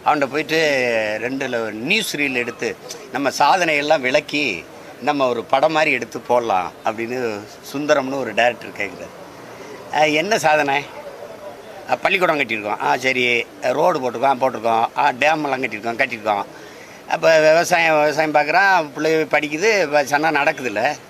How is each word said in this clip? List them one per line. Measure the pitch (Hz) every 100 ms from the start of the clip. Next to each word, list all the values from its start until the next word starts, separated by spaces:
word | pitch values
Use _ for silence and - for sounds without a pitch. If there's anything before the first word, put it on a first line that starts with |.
அவன்கிட்ட | - 151 135
போயிட்டு | 147 151 160 156 135 123 113 107 107
ரெண்டுல | 120 135 131 120 110
நியூஸ் | 107 131 214 196 151
ரீல் | 143
எடுத்து | 127 120 113 117 92 - - -
நம்ம | 131 139
சாதனையெல்லாம் | - 147 185 170 147 147 156
விளக்கி | 123 147 147 147 139 85 - - - -
நம்ம | 131 143 131
ஒரு | 117
படம் | - 135 156
மாதிரி | 156 156
எடுத்து | 127 117 127
போடலாம் | - 123 117 92 85 -
அப்படின்னு | 107 110 117 127 120 104 107 - -
சுந்தரம்னு | 139 147 147 131 139
ஒரு | 117
டைரக்டர் | 104 120 110 107 92 98
கேட்குறாரு. | 90 85 - - - - - - - -
"அஹ், | 147 156
என்ன | 151 185 214
சாதனை?" | 156 151 143 143 139 - - - - - - - - - -
"அஹ், | 127
பள்ளிக்கூடம் | 160 190 175 151
கட்டியிருக்கோம்." | 123 110 104 104
"ஆ, | 139 143
சரி." | 131 127 123 120 - -
"ரோடு | 127 131 175 156
போட்டிருக்கோம்." | 127 113
"ஆ, | 135
போட்டிருக்கோம்." | 127 131 117 113 113 113 -
"ஆ, | 143
டேம் | 127 143 156
எல்லாம் | 147 131
கட்டியிருக்கோம்." | 127 104 113 117
"கட்டியிருக்கோம்." | 135 117 107 101 98 - - - - - -
அப்ப | 165 160 160
விவசாயம், | 156 160 170 175 165 151
விவசாயம் | 151 147 156
பார்க்குறான், | 151 147 170 196 185 151
பிள்ளை | 139 156
படிக்குது, | 160 143 151 147 151 208 208 151
வ-, | 147
சொன்னா | 135 143 160
நடக்குதுல்ல. | 147 147 143 127 104 127 147